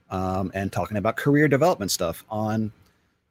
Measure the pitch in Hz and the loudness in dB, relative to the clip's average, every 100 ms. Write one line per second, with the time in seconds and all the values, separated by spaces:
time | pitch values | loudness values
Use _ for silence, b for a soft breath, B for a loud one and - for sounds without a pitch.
0 | _ 95 92 92 95 95 98 - 87 104 | _ -4 -2 -2 -4 -4 -4 -4 -4 -2
1 | 101 - 147 143 151 135 165 170 98 - | -2 0 2 4 6 4 4 2 -2 -2
2 | 87 82 - 107 107 110 107 - _ _ | -2 -4 -8 -4 -2 -2 -4 -8 _ _
3 | _ _ _ | _ _ _